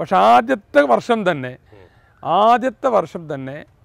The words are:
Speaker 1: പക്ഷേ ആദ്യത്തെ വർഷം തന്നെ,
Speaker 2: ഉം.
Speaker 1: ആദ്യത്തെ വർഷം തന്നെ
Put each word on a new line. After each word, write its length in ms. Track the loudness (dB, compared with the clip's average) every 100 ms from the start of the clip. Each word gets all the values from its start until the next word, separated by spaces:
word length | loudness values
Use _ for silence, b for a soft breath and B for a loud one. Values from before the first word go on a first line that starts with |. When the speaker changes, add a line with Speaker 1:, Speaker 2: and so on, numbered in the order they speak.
Speaker 1:
പക്ഷേ 160 | -2 2
ആദ്യത്തെ 640 | 4 4 2 -4 -2 0
വർഷം 500 | 2 0 0 -2 -2
തന്നെ, 260 | -4 -6 -14 _
Speaker 2:
ഉം. 460 | -20 -20 _ _ _
Speaker 1:
ആദ്യത്തെ 640 | -2 2 2 2 0 -4 -2
വർഷം 460 | -2 -2 -8 -12
തന്നെ 300 | -12 -10 -14 -18 _